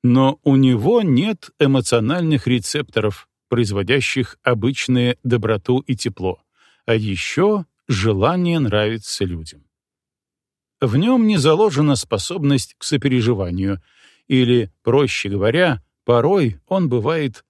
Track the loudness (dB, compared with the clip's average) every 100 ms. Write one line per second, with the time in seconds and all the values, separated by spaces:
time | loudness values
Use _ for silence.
0 | 4 4 2 0 2 4 4 2 2 2
1 | 2 2 0 -4 -10 _ 2 2 2 0
2 | 0 -2 0 0 0 -2 -2 -8 -6 -4
3 | -4 -6 -18 _ _ -2 0 -2 -2 -2
4 | -2 -4 -6 -4 -2 0 -2 -4 -2 0
5 | 0 -2 -2 -2 0 -2 0 -4 -2 -6
6 | -6 -6 -6 -6 _ _ _ _ -2 -2
7 | -2 -6 -6 -2 0 0 -6 _ -6 -2
8 | 0 2 0 0 0 0 0 0 -2 -4
9 | -10 -6 -6 -6 -12 -20 _ _ _ _
10 | _ _ _ _ _ _ _ _ -2 0
11 | 2 2 2 2 2 4 2 2 2 0
12 | -2 -6 -4 -2 0 0 -2 _ -4 -2
13 | 0 0 0 0 -2 -4 -4 -6 _ _
14 | _ _ _ 0 2 2 0 _ 0 2
15 | 0 -2 -4 -2 0 2 0 -2 _ _
16 | 0 2 2 2 0 -4 _ -2 0 -2
17 | -2 -2 -4 -8